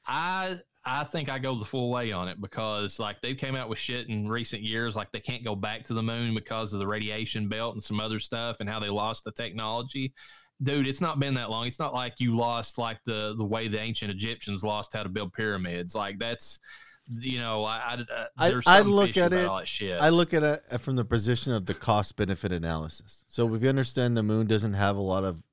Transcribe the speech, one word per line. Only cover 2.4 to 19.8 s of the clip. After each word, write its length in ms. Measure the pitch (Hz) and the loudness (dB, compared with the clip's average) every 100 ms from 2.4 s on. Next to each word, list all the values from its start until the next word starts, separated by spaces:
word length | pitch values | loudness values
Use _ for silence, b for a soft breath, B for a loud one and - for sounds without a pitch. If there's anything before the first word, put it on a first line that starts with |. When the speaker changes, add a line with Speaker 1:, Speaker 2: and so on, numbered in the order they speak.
Speaker 1:
because, 580 | 101 - 110 104 101 - | -8 -4 -2 -2 -2 -4
like, 220 | 107 104 | -6 -4
they've 160 | 120 131 | -6 -4
came 180 | 135 | -4
out 140 | 135 113 | -4 -4
with 100 | 110 | -6
shit 300 | - 123 - | -4 -6 -4
in 200 | 107 104 | -4 -2
recent 340 | 117 117 107 | -2 -4 -6
years, 340 | 107 113 117 107 | -4 -2 -2 -4
like, 160 | 101 | -6
they 80 | 101 | -8
can't 240 | - 123 | -8 -6
go 100 | 117 | -4
back 300 | 101 107 110 | -4 -4 -6
to 100 | 110 | -4
the 80 | 113 | -2
moon 320 | 113 117 117 | -2 0 0
because 380 | 110 - 113 107 | -2 -2 -4 -4
of 60 | 101 | -4
the 60 | 101 | -2
radiation 640 | 107 107 107 113 113 104 | -2 -2 -4 -4 -4 -2
belt 260 | 107 117 | -2 -4
and 80 | 104 | -6
some 160 | - 107 | -6 -4
other 180 | 110 110 | -2 -4
stuff 380 | - 117 117 110 | -4 -4 -4 -6
and 80 | 104 | -6
how 120 | 110 | -4
they 80 | 104 | -2
lost 360 | 101 107 113 | 0 -2 -4
the 60 | - | -8
technology. 800 | - 117 101 110 117 127 139 131 B B B B _ | -8 -8 -6 -4 -4 -6 -6 -6 B B B B _
Dude, 240 | 139 143 135 | 0 2 0
it's 140 | 139 | 0
not 180 | 170 147 | 0 0
been 140 | 139 | 0
that 160 | 127 110 | 0 -2
long. 160 | 110 120 | -2 -4
It's 120 | - | -4
not 140 | 147 | -4
like 200 | 123 123 - | -2 -4 0
you 160 | 123 113 | 2 4
lost, 420 | 117 117 113 - | 2 0 -4 -4
like, 200 | 117 113 | -4 -4
the, 300 | - 110 107 113 | -4 -2 -2 -2
the 80 | |
way 240 | 104 113 113 | 0 0 0
the 100 | 107 | -2
ancient 300 | 113 110 104 | -2 -4 -4
Egyptians 540 | 95 110 113 - 98 | -4 -4 -4 -6 -2
lost 280 | 107 104 101 | -2 -2 -4
how 80 | 110 | -6
to 60 | 101 | -4
build 220 | 104 95 | -4 -4
pyramids. 600 | - 110 101 90 87 87 | -2 0 0 -2 -4 -4
Like, 240 | 110 101 101 | -2 -4 -4
that's, 420 | 117 117 - - B B B B - 117 | -4 -4 -6 -8 B B B B -10 -6
you 200 | 131 127 | -4 -2
know, 260 | 117 110 | -2 0
I, 120 | 107 113 | 0 -2
I, 180 | 120 123 117 | -4 -6 -6
uh, 100 | 117 117 - | -6 -8 2
Speaker 2:
I, 100 | 165 | 2
Speaker 1:
there's 180 | 127 165 | 6 10
Speaker 2:
I 120 | 190 | 10
Speaker 1:
something 160 | 202 | 10
Speaker 2:
look 120 | 202 190 | 6 6
Speaker 1:
fishy 120 | 185 | 4
Speaker 2:
at 60 | 175 | 4
Speaker 1:
about 100 | 185 | 4
Speaker 2:
it, 60 | 180 | 2
Speaker 1:
all 100 | 95 | -2
that 100 | - | -4
shit. 320 | - | -4